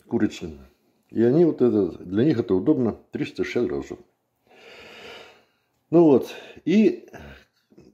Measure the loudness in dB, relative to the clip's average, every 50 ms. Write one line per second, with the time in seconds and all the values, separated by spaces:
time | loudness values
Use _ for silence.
0 | _ -6 -4 -2 -2 -2 -4 -8 -12 -14 -14 -18 -20 -20 _ _ _ _ _ _
1 | _ _ -4 0 0 2 4 4 2 2 2 2 0 2 2 2 0 -2 -4 -10
2 | -12 -6 -2 0 0 2 0 0 -2 -2 -2 0 0 0 0 0 0 -2 -4 -6
3 | -14 _ -10 -10 -10 -10 -8 -8 -8 -4 -4 -4 -4 -2 -4 -8 -10 -12 -16 -18
4 | -18 _ _ _ _ _ _ _ _ _ _ -20 -20 -20 -20 -20 -20 -20 -20 -20
5 | -20 -20 -20 -20 -20 -20 -20 _ _ _ _ _ _ _ _ _ _ _ 4 4
6 | 6 6 6 4 2 -2 -10 -18 -20 -20 -20 -12 -4 0 2 4 4 2 0 -2
7 | -10 -20 -20 -20 -20 -20 -20 -20 _ _ _ _ _ _ _ -20 -20 -20